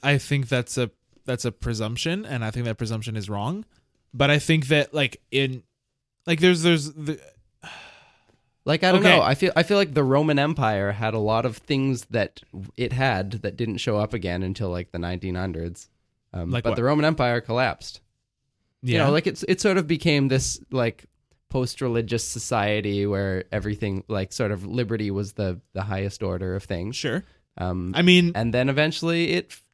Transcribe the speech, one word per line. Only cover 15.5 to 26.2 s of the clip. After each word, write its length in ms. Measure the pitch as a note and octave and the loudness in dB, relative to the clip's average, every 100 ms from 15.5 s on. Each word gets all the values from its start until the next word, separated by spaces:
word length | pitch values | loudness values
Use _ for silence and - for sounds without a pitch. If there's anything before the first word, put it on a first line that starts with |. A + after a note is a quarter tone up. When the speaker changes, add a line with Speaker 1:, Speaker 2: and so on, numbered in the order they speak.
| D#2+ E2+ F2 - _ _ _ _ | -6 -8 -10 -20 _ _ _ _
Speaker 2:
Um, 160 | F#2+ E2+ | -8 -4
Speaker 1:
Like 140 | A#2+ | -2
Speaker 2:
but 80 | A#2 | -2
Speaker 1:
what? 40 | A2 | 0
Speaker 2:
the 60 | |
Roman 200 | A#2+ D3+ | 2 2
Empire 380 | D3+ D#3 B2 A#2+ | 2 2 0 0
collapsed. 580 | - A#2 B2+ - - - _ _ _ _ _ _ _ _ | -2 -2 0 -2 -10 -20 _ _ _ _ _ _ _ _
Speaker 1:
Yeah. 100 | B2+ | 0
Speaker 2:
You 40 | D#3+ | 2
know, 120 | C#3 | 4
like, 160 | D3+ E3+ | 4 2
it's, 160 | - - | -2 -2
it 100 | F#3 | 0
sort 180 | G#3 F#3 | 2 2
of 80 | D#3 | 2
became 440 | E3 E3+ D3 C#3 | 0 2 2 4
this, 320 | C3 - - - | 2 0 -6 -6
like, 320 | C3 A#2 - - _ _ _ - | -2 -2 -4 -16 _ _ _ -6
post-religious 760 | C3+ B2+ - C3 A#2 A2+ A#2 | -4 -4 -4 -2 -2 0 -2
society 800 | - A2+ - A#2 G#2 G#2+ G#2 G2+ G2+ | -4 -8 -4 -2 0 0 0 0 0
where 380 | G2 G2 F#2 - | 0 -2 -2 -4
everything, 540 | G#2+ G2 G#2 G#2+ F#2+ - | -4 -4 -4 -4 -4 -4
like, 240 | G#2+ F#2+ | -6 -4
sort 200 | - A2 | -4 -4
of 140 | G2+ G2 | -4 -4
liberty 460 | B2+ A#2 A2 G#2 | -4 -2 -2 -2
was 220 | G2 G2 | -4 -4
the, 260 | - G2 F2 _ | -4 -4 -4 _
the 80 | F#2+ | -8
highest 420 | F#2+ F#2+ G2 - | -4 -4 -4 -4